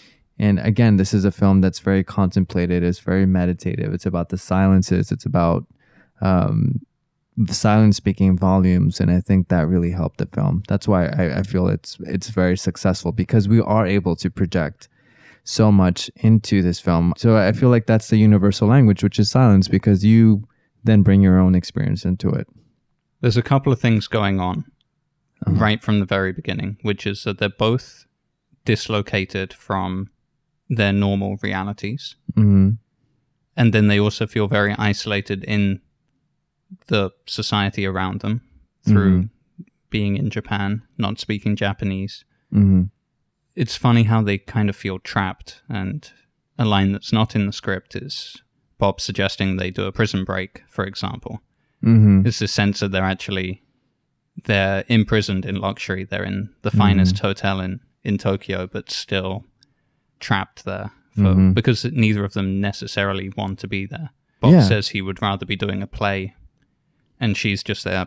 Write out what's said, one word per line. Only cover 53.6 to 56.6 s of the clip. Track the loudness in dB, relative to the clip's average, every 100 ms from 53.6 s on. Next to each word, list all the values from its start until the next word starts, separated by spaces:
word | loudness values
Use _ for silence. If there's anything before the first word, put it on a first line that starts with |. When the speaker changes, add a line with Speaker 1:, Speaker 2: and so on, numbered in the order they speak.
| _ _ _ _ _ _ _ -12 -2
Speaker 2:
they're | 0 0 -2 0
imprisoned | 0 2 0 -2 -4 -4
in | -6
luxury. | -6 -6 -8 -8
They're | -6 -8 -6
in | -6 -8 _